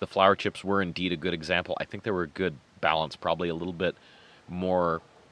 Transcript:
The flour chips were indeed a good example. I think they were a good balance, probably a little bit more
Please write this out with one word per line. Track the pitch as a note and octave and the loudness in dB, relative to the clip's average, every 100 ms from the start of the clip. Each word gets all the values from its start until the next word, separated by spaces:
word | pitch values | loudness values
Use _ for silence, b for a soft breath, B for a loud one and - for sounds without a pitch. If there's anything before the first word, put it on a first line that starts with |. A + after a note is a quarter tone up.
The | F#2+ | -4
flour | G2+ F#2+ | 4 6
chips | G2 G#2 - | 6 0 -4
were | F#2 G2 | 0 0
indeed | F2+ E2 F2+ | 0 -2 -2
a | E2+ | -2
good | F2 | -2
example. | E2+ D#2 F2 F2+ - | -4 0 0 0 -4
I | |
think | - G#2 | -6 -6
they | A2+ | -4
were | F#2 | -2
a | E2 | -2
good | - F#2 C#2 - - | -2 -2 -2 -12 -2
balance, | E2 D#2+ D#2 | 0 2 0
probably | - E2+ E2 F2 | -4 -2 -2 -2
a | |
little | E2 F2 | -4 -6
bit | E2+ F2+ - b b b b - | -2 -2 -4 b b b b -12
more | F2 F#2 F2+ F2 E2 - - - | -4 0 2 2 0 -6 -20 -20